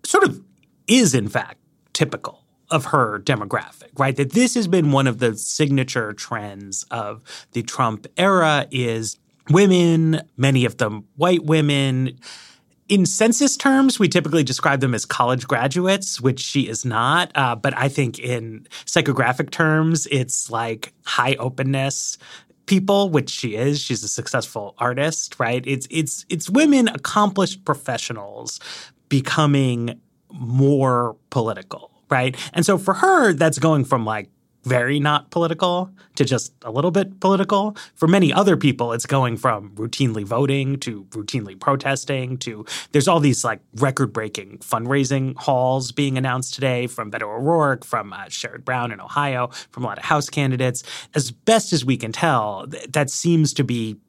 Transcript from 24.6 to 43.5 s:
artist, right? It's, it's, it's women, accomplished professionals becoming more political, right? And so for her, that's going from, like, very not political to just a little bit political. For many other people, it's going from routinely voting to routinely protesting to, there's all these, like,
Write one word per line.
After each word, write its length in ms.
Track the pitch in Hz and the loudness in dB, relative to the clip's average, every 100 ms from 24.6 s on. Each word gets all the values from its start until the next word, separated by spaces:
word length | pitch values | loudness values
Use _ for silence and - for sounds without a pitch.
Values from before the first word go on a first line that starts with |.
| 101 - | -12 -4
artist, 600 | 120 127 151 156 - - | -2 0 -2 -2 -8 -4
right? 240 | 117 123 127 | -2 -2 -2
It's, 200 | 131 - | -6 -4
it's, 340 | 160 156 - - | -4 -4 -6 -8
it's 200 | 165 - | -8 0
women, 380 | 226 311 277 233 | 4 6 6 4
accomplished 760 | - - 214 208 196 185 - | 0 -2 2 2 2 -2 -2
professionals 960 | - 143 - 117 - 113 101 104 117 - - - - _ _ | -4 -4 -4 -6 -6 -10 -10 -12 -12 -12 -16 -16 -18 _ _
becoming 880 | 139 131 - 151 143 131 120 117 - _ _ _ | -2 0 2 4 4 2 0 -4 -8 _ _ _
more 840 | 165 117 127 139 143 131 123 120 110 _ | -12 -2 2 4 4 4 2 0 -6 _
political, 580 | 127 113 104 - - - _ _ | -2 -2 -4 -10 -16 -16 _ _
right? 260 | 131 127 127 - | 0 2 -4 -4
And 100 | 175 | 0
so 140 | 170 185 | 2 2
for 160 | 196 | 2
her, 400 | 190 381 370 233 | 2 4 6 4
that's 240 | 147 160 135 | 4 2 4
going 280 | 160 151 127 | 2 4 2
from, 200 | 131 110 | 0 0
like, 240 | 107 98 _ _ _ 127 | -6 -8 _ _ _ -2
very 340 | 127 123 143 | 0 0 0
not 320 | 147 147 - | 0 0 -2
political 580 | 175 165 165 180 175 185 - _ | -2 -2 0 0 -2 -4 -12 _
to 100 | - | -2
just 300 | 135 123 - _ | 0 0 -4 _
a 80 | 117 | -6
little 220 | 113 175 | -2 2
bit 280 | 180 196 - | 0 -2 0
political. 560 | 190 196 196 202 208 208 - _ | 2 2 2 0 -2 -6 -20 _
For 120 | 160 | 2
many 240 | 196 160 | 4 4
other 240 | 135 202 147 | 4 4 4
people, 380 | 143 - 120 | 2 0 -2
it's 140 | 117 - | -2 0
going 300 | 139 123 113 | 0 0 0
from 340 | 131 107 101 | -2 -2 -8
routinely 520 | 95 110 - 131 110 | -10 -10 -2 -2 -2
voting 540 | 101 113 139 139 135 139 | -2 0 0 0 -2 -4
to 240 | 123 104 95 | -6 -10 -12
routinely 540 | 110 104 131 101 95 | -12 -6 -6 -8 -4
protesting 800 | - 135 139 135 - 135 127 127 | -2 0 -2 -4 -4 -6 -6 -8
to, 280 | 123 107 110 - - | -10 -12 -12 -14 0
there's 160 | 147 139 | 2 4
all 120 | 170 | 4
these, 240 | 147 120 | 4 2
like, 180 | 117 | -2